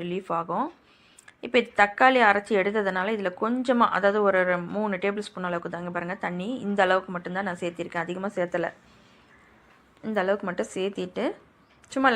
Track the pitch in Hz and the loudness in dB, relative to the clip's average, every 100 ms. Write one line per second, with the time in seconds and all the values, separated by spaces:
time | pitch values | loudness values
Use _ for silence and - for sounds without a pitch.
0 | 175 185 190 170 170 185 302 - _ _ | -4 -6 -4 -4 -4 -4 -6 -10 _ _
1 | _ _ - - 240 247 226 - 202 - | _ _ -20 -14 -2 0 0 4 4 6
2 | 262 262 214 202 208 202 196 214 196 185 | 6 8 6 4 2 2 2 0 0 0
3 | 196 220 185 180 220 254 247 240 220 185 | -2 -2 -4 -2 -2 0 2 4 4 4
4 | 202 214 202 185 180 175 175 196 214 185 | 2 4 4 4 2 0 -2 -4 -2 -2
5 | 202 208 202 185 180 170 170 170 175 175 | -2 -2 -8 -6 -4 -4 -4 -8 -6 -6
6 | 175 196 180 175 196 262 202 202 185 190 | -6 -6 -6 -4 -6 -6 -2 2 4 4
7 | 190 175 175 185 196 175 175 170 165 175 | 0 -8 -6 -6 -6 -4 -6 -6 -8 -6
8 | 165 180 202 185 175 175 170 - _ - | -6 -6 -6 -4 -2 -2 -4 -8 _ -20
9 | _ _ _ - _ _ _ _ _ _ | _ _ _ -20 _ _ _ _ _ _
10 | 220 208 185 208 190 180 226 190 190 196 | -4 -2 0 0 -2 -4 -6 -4 -6 -4
11 | 185 190 269 - _ _ _ _ - 269 | -8 -4 -4 -6 _ _ _ _ -8 0
12 | 269 | 4